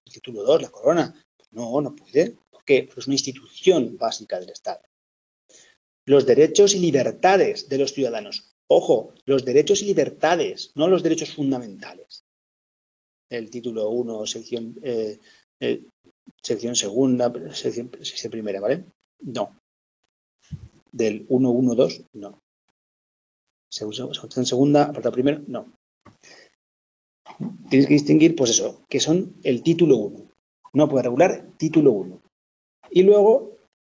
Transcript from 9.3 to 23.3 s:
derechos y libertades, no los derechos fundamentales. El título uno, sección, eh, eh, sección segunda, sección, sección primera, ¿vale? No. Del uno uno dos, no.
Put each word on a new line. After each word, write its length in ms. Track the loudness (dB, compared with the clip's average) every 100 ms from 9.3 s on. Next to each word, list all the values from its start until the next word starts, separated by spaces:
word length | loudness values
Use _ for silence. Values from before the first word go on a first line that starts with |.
| -2
derechos 380 | 2 2 4 2
y 40 | 0
libertades, 840 | 0 -2 -2 0 0 -2 -8 -12
no 140 | -2 2
los 140 | 2
derechos 320 | 4 2 0
fundamentales. 880 | -4 -4 -4 -6 -16 -20 -20 -20 -20 _ _ _ _ _ _ _ _ _ _ -12
El 220 | -12 -10
título 400 | -10 -8 -6 -4
uno, 340 | -2 -4 -6
sección, 520 | -8 -10 -8 -10 -10 -12
eh, 360 | -8 -6 -6 -10 _ _ _ -8
eh, 240 | -6 -6 -10 _ _ _ _ -14
sección 340 | -8 -6 -4 -4
segunda, 560 | -2 0 2 2 0 -4 -12
sección, 380 | -8 -8 -8 -10 -14
sección 280 | -14 -12 -10
primera, 300 | -8 -8 -4
¿vale? 240 | -4 -4 -8 _ _ _
No. 380 | -10 -8 -8 _ _ _ _ _ _ _ _ _ -20 -18 -20 _ _
Del 340 | -4 -4 -4 -2
uno 220 | 0 2
uno 240 | 2 0
dos, 280 | 2 0 -2 -18
no. 240 | -18 -18 -20 _ _ _ _ _ _ _ _ _